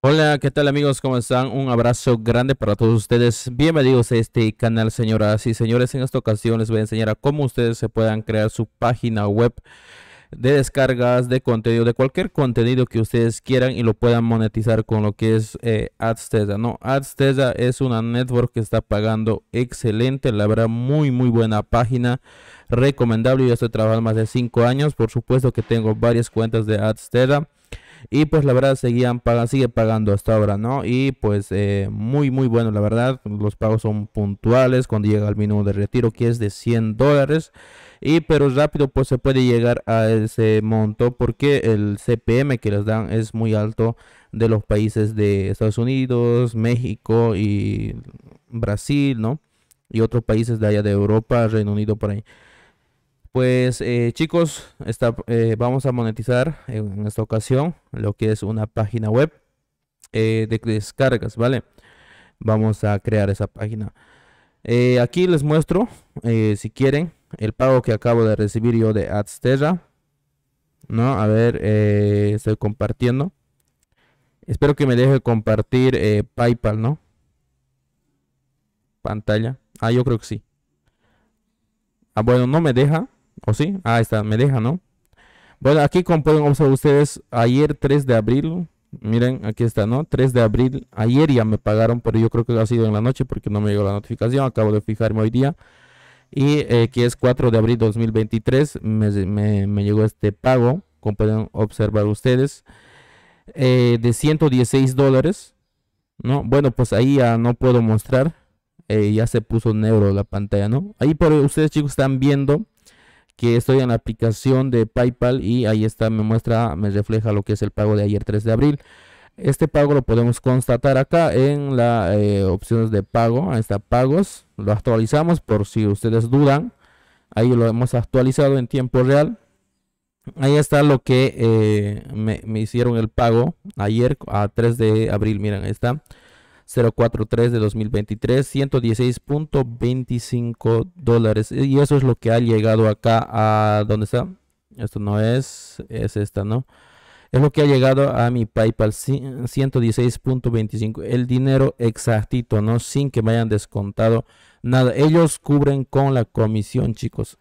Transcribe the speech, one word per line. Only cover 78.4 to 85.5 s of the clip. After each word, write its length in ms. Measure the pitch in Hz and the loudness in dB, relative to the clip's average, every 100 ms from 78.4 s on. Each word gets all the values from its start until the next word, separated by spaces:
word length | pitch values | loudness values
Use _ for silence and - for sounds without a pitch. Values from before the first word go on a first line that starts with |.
| _ _ _ _ _ _ | _ _ _ _ _ _
Pantalla. 560 | - 107 - 107 113 131 _ _ | -10 -8 -2 -2 -2 -8 _ _
Ah, 120 | 113 | -2
yo 120 | 123 | 0
creo 140 | 127 113 | 0 -4
que 80 | - | -6
sí. 160 | 101 _ _ _ _ _ _ _ _ _ _ _ _ _ _ _ _ _ - | -12 _ _ _ _ _ _ _ _ _ _ _ _ _ _ _ _ _ -2
Ah, 80 | |
bueno, 240 | 110 123 123 | 2 2 4
no 140 | 151 | 2
me 120 | 165 | 2
deja. 360 | 123 143 160 247 _ _ - - | 2 2 2 -4 _ _ -10 -4
¿O 80 | |
sí? 240 | 110 151 196 | -2 -2 -2
Ah, 140 | 117 117 | -2 0
ahí 40 | |
está, 220 | 110 110 | 0 -2
me 120 | 107 107 | -2 0
deja, 240 | 139 131 | 2 0
¿no? 200 | 113 175 _ _ _ _ _ _ _ | -2 -4 _ _ _ _ _ _ _